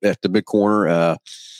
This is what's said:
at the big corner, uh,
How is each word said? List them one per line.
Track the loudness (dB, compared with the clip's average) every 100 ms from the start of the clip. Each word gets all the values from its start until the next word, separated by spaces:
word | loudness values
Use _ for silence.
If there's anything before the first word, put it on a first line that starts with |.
at | -2 -2
the | -2
big | -2
corner, | 0 0 2 2 0
uh, | 0 0 -2 -8 -20 -20 -18